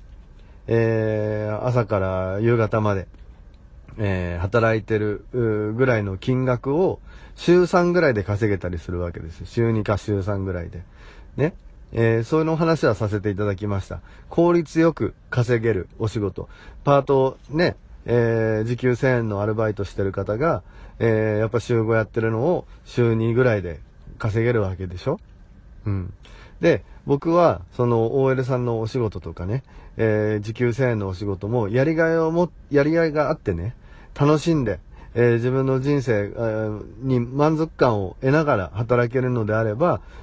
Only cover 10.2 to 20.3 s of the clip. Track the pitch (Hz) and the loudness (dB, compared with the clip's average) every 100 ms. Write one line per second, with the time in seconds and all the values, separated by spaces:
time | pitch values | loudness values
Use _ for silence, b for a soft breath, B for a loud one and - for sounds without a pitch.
10.2 | 95 98 95 87 85 85 - B B B | -2 -4 -4 -6 -8 -12 -16 B B B
11.2 | B - 151 - - - - 113 113 113 | B -4 -4 -4 -18 -20 -8 0 2 2
12.2 | 113 156 160 160 165 160 151 110 107 104 | 0 0 0 0 2 2 2 0 -2 -2
13.2 | 104 95 104 95 104 98 - 92 b b | -2 -2 -2 -2 -4 -4 -6 -12 b b
14.2 | b - 170 175 156 160 165 - 101 - | b 2 4 2 0 2 2 2 -4 -6
15.2 | - 123 117 117 113 98 85 - 110 113 | -4 -2 0 2 2 0 -4 -6 -4 -2
16.2 | 98 - - B B B 143 139 139 139 | -4 -6 -12 B B B 2 2 4 2
17.2 | 131 - - 151 165 - - - - 120 | 2 -2 -8 -2 -2 -2 -12 -16 -2 2
18.2 | 117 113 110 110 110 120 127 117 135 123 | 2 2 0 0 -2 -2 0 2 2 2
19.2 | 113 101 104 107 110 104 95 - 98 90 | 0 -2 -2 0 -2 -2 -6 -4 -4 -4
20.2 | 98 | -4